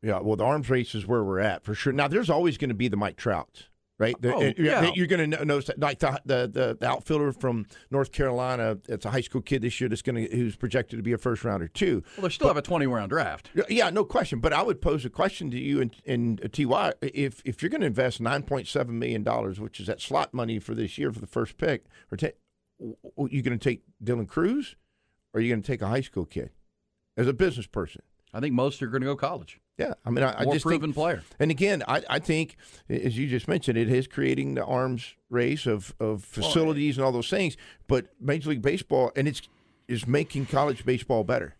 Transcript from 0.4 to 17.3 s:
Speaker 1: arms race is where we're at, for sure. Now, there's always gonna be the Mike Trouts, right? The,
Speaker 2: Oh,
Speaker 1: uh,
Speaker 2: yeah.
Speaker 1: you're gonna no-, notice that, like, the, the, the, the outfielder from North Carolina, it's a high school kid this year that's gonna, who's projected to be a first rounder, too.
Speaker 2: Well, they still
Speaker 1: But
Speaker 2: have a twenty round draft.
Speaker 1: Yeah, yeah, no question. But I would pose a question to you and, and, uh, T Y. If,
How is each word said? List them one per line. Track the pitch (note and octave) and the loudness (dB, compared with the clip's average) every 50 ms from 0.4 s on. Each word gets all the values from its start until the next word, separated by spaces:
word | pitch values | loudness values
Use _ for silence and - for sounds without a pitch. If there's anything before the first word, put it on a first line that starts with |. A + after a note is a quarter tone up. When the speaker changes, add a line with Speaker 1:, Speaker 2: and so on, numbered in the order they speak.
| G#2+ | 2
Speaker 1:
arms | A#2+ C#3+ D3+ C#3 A2 | 2 2 0 2 2
race | C3 B2+ A#2+ - - | 2 2 2 0 -4
is | A2 F#2+ | -8 -2
where | F2+ A#2+ A#2+ G#2+ | 0 0 0 2
we're | G2 F#2+ F#2 | 2 0 2
at, | G2+ G#2+ F#2+ E2 _ | 2 2 0 -2 _
for | - G#2+ | -6 -6
sure. | - - C#3+ C3 | 0 0 0 2
Now, | C#3 D3 | 2 2
there's | D3 C#3 G#3 B3 E3 | 2 2 0 2 4
always | E3 D3 F3 F3 C#3 | 2 4 4 2 2
gonna | - C#3+ C3+ A#2 | 2 -2 -2 0
be | G2 A#2 | 0 0
the | B2 G#2 | 0 2
Mike | G#2 G#2 F#2+ - | 2 0 -2 -4
Trouts, | - - A#2+ G2+ E2+ C2 _ _ - - _ _ _ _ _ _ _ | -2 -2 0 0 0 -2 _ _ -20 -20 _ _ _ _ _ _ _
right? | G#2+ A2+ B2 - A#2+ | 0 0 0 0 0
The, | A#2+ B2 | 0 2
Speaker 2:
Oh, | - - | 4 2
Speaker 1:
uh, | C3+ B2 | 2 2
Speaker 2:
yeah. | - E3 D3+ - A#3 E3 E3+ F3+ | 2 2 4 4 6 4 4 4
Speaker 1:
you're | F3+ F3+ D#3 | 2 2 2
gonna | F#3 F3 D#3+ | 2 2 2
no-, | D3+ D3+ D#3 D3 | 0 0 -2 0
notice | D3+ C#3+ C#3+ C3 | 0 0 0 0
that, | - - - | -4 -4 -2
like, | C#3+ D3 C#3 - | 0 -2 0 0
the, | - C#3+ C3 C#3 - | 0 0 0 -2 -2
the, | C#3 C#3 B2 B2 | 0 2 2 2
the, | B2 - C3+ B2+ A#2+ A#2 A2+ | 0 0 0 0 0 0 -2
the | A#2 | 0
outfielder | B2 C3 A#2+ - - D#3 D3+ D3 C#3+ B2+ | -2 -2 -2 -2 0 0 2 2 0 -2
from | - - C3 A#2+ A2+ G#2 - - - - _ | -2 -2 -2 -2 -2 -4 -8 -12 -20 -14 _
North | C3 C#3 C3+ C3 - | 0 0 0 0 0
Carolina, | - D3 C3+ B2 B2 B2+ B2+ B2+ B2 A#2 A2 A2 F#2+ - - | 0 0 2 2 0 0 -2 0 0 0 0 0 -2 -4 -8
it's | - G2+ - | -8 -6 -4
a | G#2+ | -2
high | G2+ C3+ A#2+ | -2 -2 -2
school | - - C#3 | -2 -4 -6
kid | - - C#3+ B2+ | -2 0 0 0
this | G#2+ A#2+ A2+ - | 0 -2 -2 -2
year | C3 B2+ | -2 -2
that's | G#2+ - - | -2 -2 -2
gonna, | - B2+ A#2 A2+ | -2 -2 -2 -2
who's | - - A#2+ B2 A2+ G2 | -2 0 0 0 0 -2
projected | - - A#2+ G2 C3 A#2+ - - A2+ | -4 -6 -2 0 0 -2 -2 -6 -6
to | G#2 | -2
be | A2+ A#2+ | -2 -2
a | G#2+ | 0
first | - B2+ A#2 G#2+ - | 0 0 -2 0 0
rounder, | A#2 G2+ G2 E2+ | -2 -2 -2 -2
too. | E2 _ - G#3 F#3 D3 G2+ - - - | -6 _ 0 2 2 2 2 0 -4 -8
Speaker 2:
Well, | - G3 | -4 -4
they | F3+ | -4
still | - - D#4 | -2 4 4
Speaker 1:
But | - - | 4 4
Speaker 2:
have | D3 | 4
a | C#3+ | 0
twenty | - F3 E3 C#3+ | 0 0 2 2
round | C3+ B2 A#2 G#2 G2 | 2 0 0 -2 -2
draft. | C3+ D#3+ C#3+ F#2+ D2 - - - - | -2 -2 -2 -2 -4 -8 -12 -6 -2
Speaker 1:
Yeah, | - G3+ - | -2 0 2
yeah, | F#3+ A#3 A3+ F3+ | 2 2 2 4
no | E3+ G#3 G#3 | 4 0 0
question. | - - - - - - A#2+ | 2 2 0 0 0 -2 0
But | A#2 E3 C#3+ | 0 2 2
I | D3+ F#3 | 2 2
would | A#3 F#3 - | 2 0 0
pose | - E3+ D3 D#3 A#2+ | 0 0 0 0 -2
a | B2 | -6
question | - - E3+ F#3+ - - F#3 E3+ | -2 0 0 0 0 -4 -8 -6
to | A#2+ B2 | -6 -6
you | B2+ C#3 C#3+ C#3 | -4 -2 0 0
and, | C3 A#2 - - _ | 0 0 -4 -8 _
and, | - C3 A#2+ A#2+ A#2 A2+ G2+ - | -4 -2 0 2 0 0 -2 -4
uh, | G#2+ - | -8 -2
T | - D3 | 0 2
Y. | B2 B2 - G2+ E2 - _ - | 2 4 2 2 0 -2 _ -6
If, | C#3+ - - C#3+ C#3 | -6 -2 -2 -2 -2